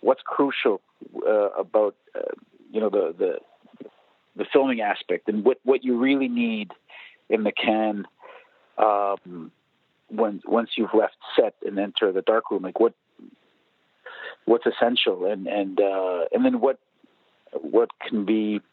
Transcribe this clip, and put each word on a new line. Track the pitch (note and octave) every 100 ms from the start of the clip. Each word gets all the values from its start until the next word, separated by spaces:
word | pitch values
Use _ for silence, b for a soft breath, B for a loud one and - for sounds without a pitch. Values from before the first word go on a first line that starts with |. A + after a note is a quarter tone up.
what's | - C3
crucial, | - - C#3+ B2 C3 G2 _ _ - - -
uh, | G#2+ G2+
about, | - F#2+ A2 G#2 - _ -
uh, | - - _ _ _
you | G#2+
know, | G#2+
the, | G2+ F2 F2
the, | F#2 D2+ - _ _ _ - _ _ _ _ -
the | -
filming | C#3+ C3+ A#2+
aspect | G#2+ G2 - F2+ -
and | G#2+
what, | G#2 C3
what | A#2+ C3
you | B2+ A#2+
really | C3 C#3 C3+
need | A#2+ A#2 A2 G#2+ - _ B B B _
in | A2+
the | G#2+
can, | - - A2 A2 G#2 G2 _ B B B B _ -
um, | G#2+ G2+ G2+ G2 - F2 D#2+ _ _ _ _ _ _
when, | A2 A2+ G2+ -
once | A2+ A#2 -
you've | A2
left | G#2+ G2+ - - -
set | A2+ - -
and | G2+
enter | G2+ - G#2+
the | F#2+
dark | F#2+ A2 -
room, | G2
like, | F#2 -
what, | A2+ - _ _ - _ _ _ _ _ _ _ B B B B -
what's | A#2 -
essential | - A#2+ A#2+ - F#2 F2+
and, | G2+ F#2+
and, | G2+ F#2+ F#2+
uh, | G2+ F#2+ F#2 F2+ E2+
and | - B3+
then | B3+
what, | F3 - _ _ _ _ _ _ _
what | C2+ D2 A2 A#2 - -
can | A2+ G2
be | A2 G#2+ G#2 _